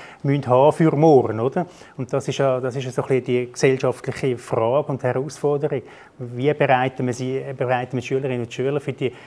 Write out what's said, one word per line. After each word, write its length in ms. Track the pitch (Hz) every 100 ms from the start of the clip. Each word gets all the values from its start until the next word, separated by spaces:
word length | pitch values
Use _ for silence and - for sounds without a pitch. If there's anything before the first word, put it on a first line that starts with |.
| - -
müssen 220 | 139 143 123
haben 280 | 127 147
für 200 | 151 160
morgen, 460 | 139 160 135 110 110
oder? 260 | 123 180 175 - - -
Und 160 | 127
das 160 | 139 135
ist 100 | 131
ja, 220 | 135 127
das 160 | 131 131
ist 80 |
ja 80 | 127
so 100 | 123
ein 40 | 135
bisschen 180 | 131 123
die 260 | 123 123
gesellschaftliche 880 | - 139 131 131 117 - - 139 117
Frage 540 | - 117 113 139 147
und 100 | 135
Herausforderung. 800 | 127 123 147 - 147 143 143 139 - - - -
Wie 340 | 123 120 139
bereiten 520 | 147 143 127 131 - 127
wir 80 |
sie, 300 | 117 127 135 139 127
bereiten 400 | 123 123 123 127
wir 60 |
Schülerinnen 400 | 117 135 135 123
und 120 | 117
Schüler 280 | - 131 143
für 120 | 135
die 200 | 123 127 -